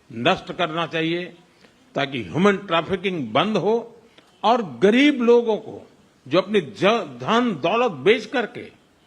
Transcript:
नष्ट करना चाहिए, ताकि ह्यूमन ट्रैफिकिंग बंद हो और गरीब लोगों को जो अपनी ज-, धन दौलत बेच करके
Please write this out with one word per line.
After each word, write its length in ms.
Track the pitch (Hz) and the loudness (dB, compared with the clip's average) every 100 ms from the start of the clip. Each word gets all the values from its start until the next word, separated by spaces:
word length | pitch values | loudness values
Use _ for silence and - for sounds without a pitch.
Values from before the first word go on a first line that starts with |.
| - | -16
नष्ट 400 | 113 143 185 - | -4 0 0 -4
करना 340 | 156 170 165 160 | -4 -4 -2 -4
चाहिए, 380 | 165 165 175 180 - _ _ _ _ _ | -2 -2 -4 -8 -16 _ _ _ _ _
ताकि 280 | - 139 135 | -6 -4 -6
ह्यूमन 340 | 90 135 202 190 | -6 2 2 2
ट्रैफिकिंग 760 | - 165 165 185 190 175 113 | 0 -2 -2 -4 -4 -6 -2
बंद 240 | 120 196 202 | 0 0 0
हो 380 | 185 233 - - _ _ _ _ | 0 -2 -4 -16 _ _ _ _
और 340 | 208 240 180 120 | 0 0 -2 0
गरीब 400 | 190 240 294 254 | 4 6 4 4
लोगों 340 | 233 240 220 202 | 4 4 4 -2
को 340 | - 101 - _ _ _ 127 | -6 -16 -18 _ _ _ -2
जो 100 | 165 | 0
अपनी 220 | 190 208 | 2 0
ज-, 580 | 135 - 185 233 156 120 | -2 0 2 2 -2 -8
धन 400 | 127 226 247 151 | -2 0 0 0
दौलत 300 | 160 226 247 | 0 0 0
बेच 340 | 143 151 254 - | 0 2 2 0
करके 460 | 262 208 120 90 - _ _ | -4 -4 -8 -16 -20 _ _